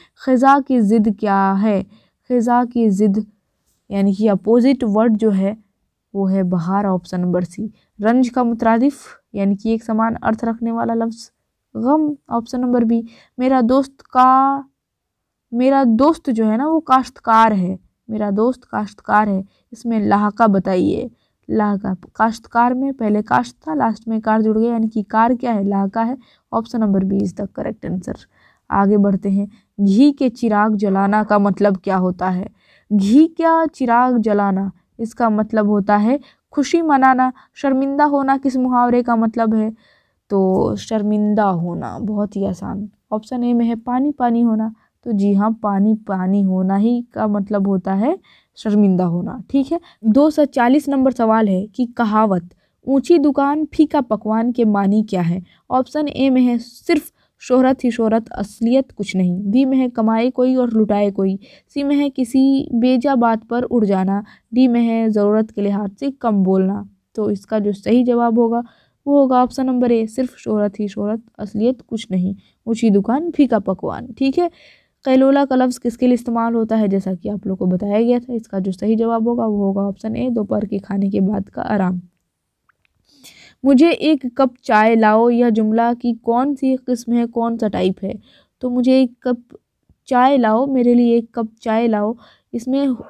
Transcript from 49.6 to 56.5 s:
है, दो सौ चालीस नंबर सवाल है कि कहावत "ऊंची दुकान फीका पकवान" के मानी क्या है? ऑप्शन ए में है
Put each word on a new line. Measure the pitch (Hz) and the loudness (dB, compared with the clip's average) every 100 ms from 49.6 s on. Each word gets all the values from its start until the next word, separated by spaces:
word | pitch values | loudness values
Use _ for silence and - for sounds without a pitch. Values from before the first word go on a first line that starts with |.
| 269 | -2
है, | 339 _ _ 220 | -4 _ _ 0
दो | 220 302 | 4 4
सौ | 302 285 | 2 0
चालीस | - 240 285 277 | 2 2 2 2
नंबर | 277 262 | 0 0
सवाल | 247 220 220 214 | 0 0 2 2
है | 185 214 | 0 -4
कि | - 240 | -6 -6
कहावत | - 220 214 214 185 175 _ _ _ - | -2 0 2 2 0 -6 _ _ _ -2
"ऊंची | 277 269 339 | -2 2 2
दुकान | 294 277 277 302 311 | 2 0 0 -2 -4
फीका | - 302 294 | 0 0 0
पकवान" | 254 208 214 220 240 | -2 -4 -2 -2 -2
के | 240 220 | 0 0
मानी | 202 196 214 | 2 2 0
क्या | 214 185 | 0 -2
है? | 170 180 175 _ - | -2 -2 -8 _ -4
ऑप्शन | 254 262 302 294 | -4 -2 -4 -6
ए | - 269 | -2 0
में | 254 | 2
है | 247 | 2